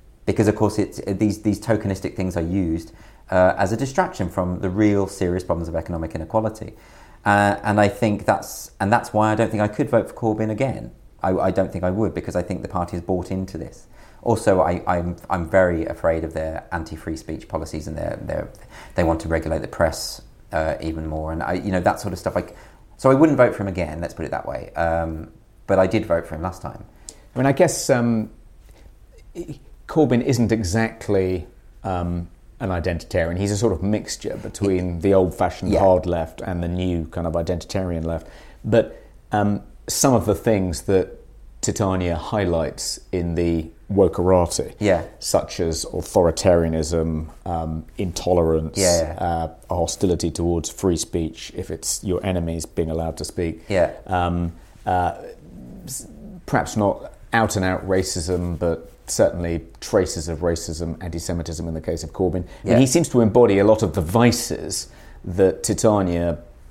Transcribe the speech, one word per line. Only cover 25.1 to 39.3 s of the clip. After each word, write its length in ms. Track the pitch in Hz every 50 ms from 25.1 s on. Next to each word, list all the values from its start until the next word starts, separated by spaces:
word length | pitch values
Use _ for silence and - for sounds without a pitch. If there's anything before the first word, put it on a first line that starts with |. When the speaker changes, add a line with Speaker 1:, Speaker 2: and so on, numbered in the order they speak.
| 80 80 80 - - - _ _ _ - -
Speaker 1:
but 120 | - 98 92
I 80 | 95
did 200 | 92 - 107 -
vote 200 | - 85 85 82
for 80 | - 82
him 80 | 80 85
last 200 | 92 87 - -
time. 220 | 69 - - - - - - - - - - - - -
Speaker 2:
I 40 | 123
mean, 80 | 131
I 60 | 139 139
guess, 380 | 139 180 165 - - - -
um, 400 | 139 120 120 117 117 110 110 110 - - - - - - - - - - - - - - - - - - - - - - 175 - 143 - - - - - -
Corbyn 360 | - - 160 151 120 127 117 127
isn't 280 | - 135 117 120 95
exactly, 960 | 113 110 104 85 92 113 113 110 - - - - 101 95 95 92 92 87 78 - - - - - - - -
um, 440 | 98 92 90 87 87 87 87 85 - - - - - - -
an 120 | - 98
identitarian. 680 | 92 85 80 92 87 80 - - - 92 82 82 87
He's 140 | 90 101 101
a 60 | 104 98
sort 160 | 110 113 92
of 80 | 80 95
mixture 560 | 101 107 107 - - - - - - - -
between 560 | - - - - 101 98 95 90 90 90 87
Speaker 1:
He 60 | 85
Speaker 2:
the 140 | 80 98 98
old-fashioned 580 | 95 92 87 - - 95 87 - - 92 90 98
Speaker 1:
Yeah. 80 | -
Speaker 2:
hard 260 | 98 95 92 90 90
left 340 | 90 85 82 80 - - -
and 220 | - 95 90 87 87
the 60 | 85
new 360 | 87 90 90 92 87 85 80
kind 200 | - - 87 85
of 80 | 85 80
identitarian 720 | 85 82 85 90 85 - - - 98 95 90 85 82 78
left. 240 | 80 82 80 - - - - - - - - -
But, 340 | 110 107 117 - - - - - - - - - -